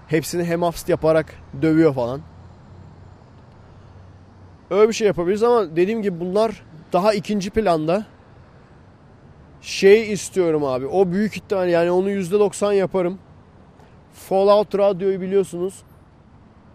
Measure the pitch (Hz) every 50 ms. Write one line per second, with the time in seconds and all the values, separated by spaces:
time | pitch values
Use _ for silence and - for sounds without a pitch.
0 | - - 151 165 - - - 175 170 170 170 170 175 170 160 - - - 165 147
1 | - 156 160 160 156 - - - - - - 135 151 160 156 160 165 156 135 131
2 | 120 117 127 143 160 - - - - - - - - - - - - - - -
3 | - - - - - - - - - - - - - - - - - - - -
4 | - - - - - - - - - - - - - - 175 196 220 233 220 -
5 | 226 202 165 165 175 170 208 208 226 240 240 233 202 151 160 165 180 196 226 226
6 | 202 202 180 160 175 185 180 208 220 220 214 - - - - - - - - 175
7 | 185 220 214 208 - - 208 208 175 208 - 220 220 190 170 160 156 156 170 208
8 | 214 - - - - - - - - - - - - - - - - - - -
9 | - - - - - - - - - - - - - - - - 190 196 202 226
10 | 220 208 208 160 - - - 190 175 165 156 151 147 135 131 127 131 135 165 185
11 | 202 180 170 196 214 196 - 180 - - 208 190 180 180 170 170 170 175 175 185
12 | 190 196 202 196 190 160 196 208 208 190 - - 202 202 202 196 185 - - 190
13 | 175 - 190 - - - - - - - - - - - - - - - - -
14 | - - - - - - 190 190 196 202 202 208 208 - - 196 202 202 202 165
15 | 196 196 196 185 185 185 190 196 185 - 175 175 175 196 196 - - - - -
16 | - _ _ - - _ - - - - _ - - - -